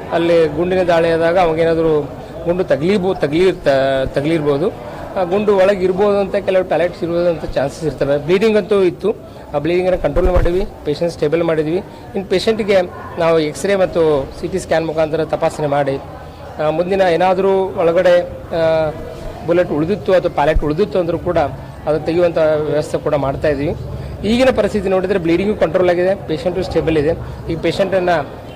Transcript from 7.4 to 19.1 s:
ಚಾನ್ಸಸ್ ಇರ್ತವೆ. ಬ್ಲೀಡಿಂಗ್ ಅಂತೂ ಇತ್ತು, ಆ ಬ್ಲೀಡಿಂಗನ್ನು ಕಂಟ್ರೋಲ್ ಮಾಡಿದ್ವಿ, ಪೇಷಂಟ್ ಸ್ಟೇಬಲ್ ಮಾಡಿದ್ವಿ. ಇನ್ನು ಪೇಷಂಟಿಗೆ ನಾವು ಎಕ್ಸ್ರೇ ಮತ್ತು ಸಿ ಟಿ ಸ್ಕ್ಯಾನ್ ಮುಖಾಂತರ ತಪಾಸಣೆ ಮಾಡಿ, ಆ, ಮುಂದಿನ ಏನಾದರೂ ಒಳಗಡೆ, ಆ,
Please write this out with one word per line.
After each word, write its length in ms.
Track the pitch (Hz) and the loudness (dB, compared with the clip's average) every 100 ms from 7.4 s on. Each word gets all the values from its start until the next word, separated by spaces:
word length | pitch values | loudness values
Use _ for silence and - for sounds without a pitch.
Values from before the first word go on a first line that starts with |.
ಚಾನ್ಸಸ್ 400 | 165 - 139 - | -4 -2 -4 -4
ಇರ್ತವೆ. 340 | 156 127 139 143 | -6 -2 -2 0
ಬ್ಲೀಡಿಂಗ್ 380 | 143 190 220 214 | 0 2 2 2
ಅಂತೂ 260 | - 202 | 2 2
ಇತ್ತು, 300 | 180 143 196 247 - - - | 2 0 -4 -4 -10 -18 -6
ಆ 40 | 147 | -4
ಬ್ಲೀಡಿಂಗನ್ನು 400 | 156 180 185 180 | 0 0 2 0
ಕಂಟ್ರೋಲ್ 340 | 147 143 185 | 0 0 2
ಮಾಡಿದ್ವಿ, 340 | 180 175 180 208 - | 4 2 0 -2 -6
ಪೇಷಂಟ್ 280 | 151 143 170 | -6 -2 -2
ಸ್ಟೇಬಲ್ 300 | - 151 165 | -2 0 0
ಮಾಡಿದ್ವಿ. 340 | 165 160 156 180 - - - | 0 0 0 -2 -6 -16 -10
ಇನ್ನು 100 | 196 | -8
ಪೇಷಂಟಿಗೆ 580 | 190 185 226 220 202 190 180 - - - | -2 0 0 0 2 2 2 -6 -10 -2
ನಾವು 200 | 165 165 | 2 2
ಎಕ್ಸ್ರೇ 360 | 151 143 196 | 0 -2 -2
ಮತ್ತು 540 | 196 180 175 160 143 139 - | 2 2 2 2 2 -2 -8
ಸಿ 80 | 170 | -6
ಟಿ 100 | 180 | -4
ಸ್ಕ್ಯಾನ್ 280 | - 165 160 | 0 0 0
ಮುಖಾಂತರ 380 | 156 156 160 | 0 0 0
ತಪಾಸಣೆ 420 | 156 151 160 - 147 | -2 0 -2 -2 -2
ಮಾಡಿ, 300 | 143 135 135 - - - - - - | 0 0 -4 -8 -16 -16 -16 -14 -4
ಆ, 80 | 156 | -2
ಮುಂದಿನ 300 | 160 180 196 | 0 0 2
ಏನಾದರೂ 520 | 185 165 185 185 196 | 2 4 2 2 2
ಒಳಗಡೆ, 680 | 190 190 196 165 170 180 175 | 2 0 0 2 4 4 4
ಆ, 680 | 175 - - 170 165 160 156 - - | 2 -8 -6 0 2 2 0 -4 -10